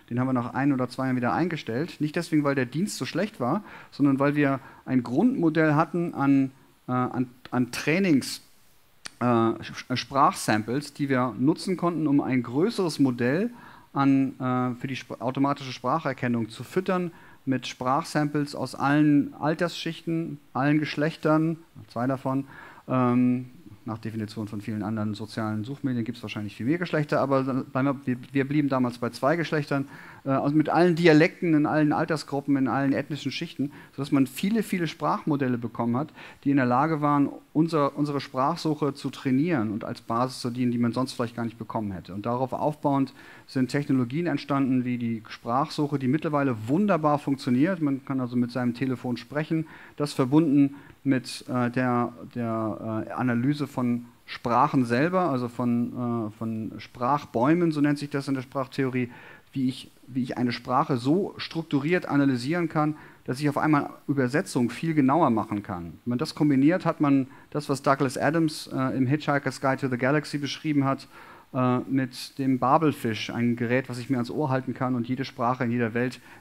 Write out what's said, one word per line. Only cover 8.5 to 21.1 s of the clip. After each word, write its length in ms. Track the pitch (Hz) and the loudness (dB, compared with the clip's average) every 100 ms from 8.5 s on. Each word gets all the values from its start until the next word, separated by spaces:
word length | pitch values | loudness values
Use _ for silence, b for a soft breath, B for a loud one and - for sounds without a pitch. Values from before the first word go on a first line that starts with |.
| - _ _ _ _ - - | -20 _ _ _ _ -20 -2
äh, 60 | 120 | 2
Sch-, 720 | 120 113 113 - - - 123 | 4 4 0 -6 -14 -6 -6
Sprachsamples, 960 | - 139 151 196 - 107 107 127 147 | -2 2 2 2 0 0 0 -4 -6
die 160 | - 139 | -6 0
wir 260 | 131 123 104 | 2 0 0
nutzen 380 | 131 160 - 175 | 0 0 -2 -2
konnten, 320 | 175 165 156 | 0 0 2
um 140 | 143 | 2
ein 200 | 98 127 | 2 0
größeres 580 | 123 127 196 233 180 - | 0 0 0 0 -2 2
Modell 500 | 139 120 120 151 233 240 B B B | 2 2 0 0 -2 -6 B B B
an, 420 | 139 139 135 135 - | 0 4 4 2 -2
äh, 400 | 127 127 127 120 | -2 0 -2 -4
für 80 | 135 | -8
die 80 | 127 | -8
sp-, 240 | - - | -10 -6
automatische 540 | 113 131 139 143 135 | -4 0 0 0 -6
Spracherkennung 760 | 120 123 156 151 127 123 117 110 | -6 -2 -2 -2 -2 -2 0 -2
zu 140 | - | -8
füttern 480 | 120 - 190 185 175 B B B - | -6 -4 -2 -2 -4 B B B -4
mit 200 | 131 127 | -2 -4
Sprachsamples 880 | - 127 139 165 151 147 147 143 | -4 0 0 0 -2 0 0 -4
aus 220 | - 127 - | -4 -8 -2
allen 580 | 139 147 151 147 - | 2 6 6 6 2
Altersschichten, 1040 | - 147 165 175 - 165 160 - 165 165 143 - | -2 -2 0 -2 -4 -8 -8 -4 -4 -4 -10 -8
allen 240 | 123 143 147 | -2 2 2
Geschlechtern, 800 | 147 - 151 | 0 0 -2